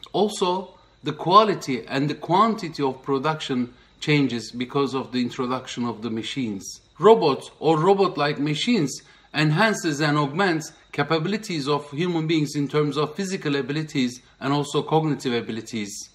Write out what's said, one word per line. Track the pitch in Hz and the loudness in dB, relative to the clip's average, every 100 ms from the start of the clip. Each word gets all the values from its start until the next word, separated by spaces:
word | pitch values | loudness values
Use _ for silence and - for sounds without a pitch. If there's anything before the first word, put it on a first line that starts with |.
| - | -6
Also, | 175 208 - 180 180 196 - _ _ | 0 0 0 0 -2 -6 -16 _ _
the | 147 | -8
quality | 143 165 196 220 156 - 123 - | -4 4 6 6 2 -2 -4 -4
and | 135 147 | -2 -2
the | |
quantity | 147 - 180 220 - 160 - | -2 0 4 4 0 -6 -4
of | 139 131 | -4 -2
production | - 135 147 156 - 127 120 - - _ | -2 -2 0 -2 -2 -2 -2 -8 -20 _
changes | - 147 131 117 110 | 2 2 2 0 -6
because | 120 123 143 139 | -8 -4 0 0
of | 135 120 | -2 -4
the | 123 | -2
introduction | 120 - 127 127 - - 120 | -2 -2 -4 -4 -6 -6 -6
of | 107 | -4
the | 113 | -6
machines. | 113 110 139 117 98 - - _ - | -6 -6 -4 -4 -6 -10 -16 _ 4
Robots | 185 226 151 131 - - | 8 8 6 0 -6 -2
or | 151 156 | 2 4
robot-like | 180 196 185 - 147 127 | 4 4 2 0 -2 0
machines | 147 147 - 233 143 - - - _ | -2 -2 0 2 0 -4 -16 -20 _
enhances | - 156 156 220 202 170 139 | 0 2 4 2 2 -2 0
and | 151 147 | 0 2
augments | 143 151 202 156 151 - _ | 0 0 0 0 -4 -16 _
capabilities | - 143 160 170 214 214 165 135 | -4 0 0 0 -4 -4 -4 -2
of | 143 - | -2 -2
human | 139 180 165 156 | -4 -2 0 0
beings | 160 139 147 | 0 0 -2
in | 139 | -2
terms | 151 151 139 | 0 0 0
of | 143 | -2
physical | - 190 190 151 139 | -2 -6 -4 -2 -2
abilities | 127 147 156 143 123 117 - - | -2 -4 -4 -2 -2 -4 -16 -8
and | 135 | -2
also | 143 143 151 | -2 0 -2
cognitive | - 156 156 135 131 | 0 2 2 0 -2
abilities. | 117 104 113 110 113 101 - - | -2 -4 -8 -8 -8 -8 -10 -16